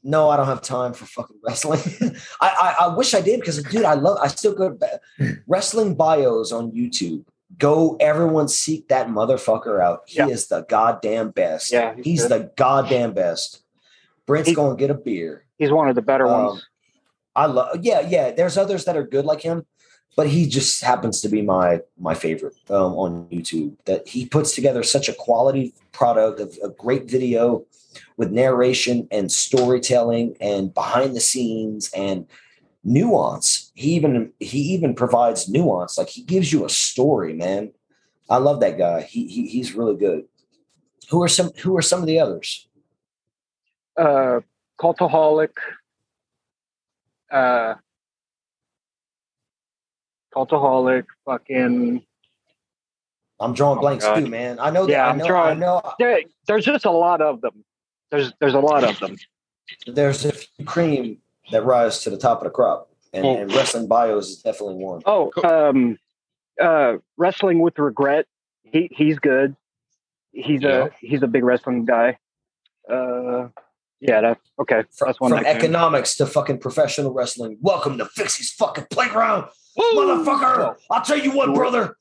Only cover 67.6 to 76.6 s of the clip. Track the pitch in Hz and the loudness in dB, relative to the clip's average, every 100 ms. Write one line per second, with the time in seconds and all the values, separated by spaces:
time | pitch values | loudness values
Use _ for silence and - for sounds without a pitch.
67.6 | 170 - 143 107 139 147 - _ _ _ | 2 0 -4 0 2 2 -2 _ _ _
68.6 | _ 160 175 - 151 147 147 131 139 139 | _ -2 -2 0 0 2 2 2 2 -2
69.6 | _ _ _ _ _ _ _ - 127 143 | _ _ _ _ _ _ _ -12 -2 0
70.6 | 139 131 135 - 113 139 127 127 123 123 | 2 2 0 -6 -6 -2 2 2 2 2
71.6 | - 123 113 117 120 131 _ _ _ _ | 0 -2 0 2 2 0 _ _ _ _
72.6 | _ _ - 127 127 123 123 123 123 - | _ _ -8 -6 -4 -6 -4 -6 -6 -14
73.6 | _ _ _ _ 135 110 113 117 _ - | _ _ _ _ 2 4 4 0 _ -8
74.6 | 131 113 110 - 131 - 254 - - 156 | 0 0 -2 -4 -4 0 0 2 2 2
75.6 | 160 170 165 143 - - 143 151 147 143 | 0 2 2 2 -2 -2 0 0 -2 -6